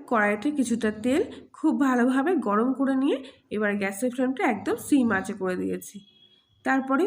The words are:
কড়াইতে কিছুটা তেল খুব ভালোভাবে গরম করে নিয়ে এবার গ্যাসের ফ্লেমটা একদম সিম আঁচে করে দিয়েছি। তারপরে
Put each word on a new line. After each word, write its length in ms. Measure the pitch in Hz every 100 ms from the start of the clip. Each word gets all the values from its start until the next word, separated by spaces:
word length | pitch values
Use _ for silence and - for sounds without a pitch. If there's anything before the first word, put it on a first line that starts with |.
| -
কড়াইতে 420 | 233 208 214 294
কিছুটা 400 | 294 240 233 214 214
তেল 200 | 247 285 - - -
খুব 200 | - 311 233
ভালোভাবে 520 | 269 247 240 262 277 349
গরম 300 | 220 202 247
করে 220 | 254 269 269
নিয়ে 200 | 269 508 - - -
এবার 220 | 202 208 202
গ্যাসের 340 | 196 202 254
ফ্লেমটা 300 | 247 262 269
একদম 320 | 349 208 - 466
সিম 300 | - 285 233
আঁচে 220 | 190 190
করে 220 | 196 185 185
দিয়েছি। 400 | 190 185 - 202 - _ _ _ _ _
তারপরে 400 | 262 262 262 277